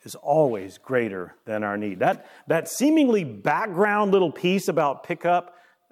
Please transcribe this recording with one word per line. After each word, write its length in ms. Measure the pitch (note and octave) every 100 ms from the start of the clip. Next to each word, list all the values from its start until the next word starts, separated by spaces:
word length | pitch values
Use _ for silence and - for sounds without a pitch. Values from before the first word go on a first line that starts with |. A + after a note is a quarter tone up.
is 120 | A#2
always 640 | - - D3+ D3 G#2+ F#2+ F#2+
greater 600 | - C3 A2+ F#2+ E2+ - -
than 180 | G#2+
our 140 | G#2 G#2
need. 220 | G#2 F#2
That, 260 | C3+ F#3+ - - -
that 200 | D#3+ D#3+
seemingly 560 | - C#4 D#4 C4+ G#3+
background 880 | D3+ G#2 A#2+ D#3 A3 E3+ G#3 G#3 G#3
little 180 | G3 F3
piece 380 | - F3+ F#3+ F#3
about 340 | D#3+ D3 C3
pickup, 540 | - E3+ E3+ F3 F3 - _ _ _